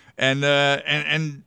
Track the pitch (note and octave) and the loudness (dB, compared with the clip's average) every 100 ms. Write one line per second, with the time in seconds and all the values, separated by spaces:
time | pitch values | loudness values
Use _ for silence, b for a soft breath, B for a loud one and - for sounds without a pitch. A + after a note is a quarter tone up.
0 | b - C3 C3+ C#3+ C#3+ C#3+ C#3 - D3 | b -2 0 0 2 2 2 0 0 -2
1 | D3 D3+ D#3 C#3+ | 0 -2 -4 -8